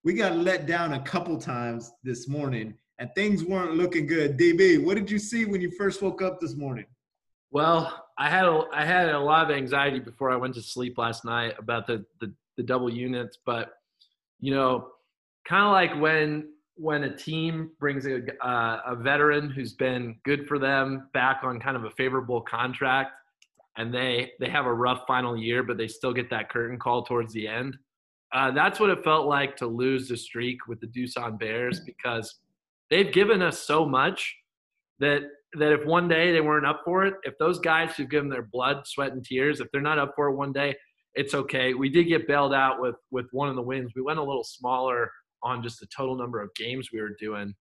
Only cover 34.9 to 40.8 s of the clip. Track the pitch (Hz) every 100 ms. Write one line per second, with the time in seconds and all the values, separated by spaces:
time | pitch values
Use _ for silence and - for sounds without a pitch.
34.9 | _ 143 143 143 - _ 160 151 147 151
35.9 | 170 175 160 175 170 151 151 143 151 170
36.9 | 180 196 190 135 - 160 160 165 160 165
37.9 | - 127 147 143 127 110 123 131 143 -
38.9 | - 139 127 127 127 139 143 127 139 147
39.9 | 156 139 - 143 135 139 135 143 135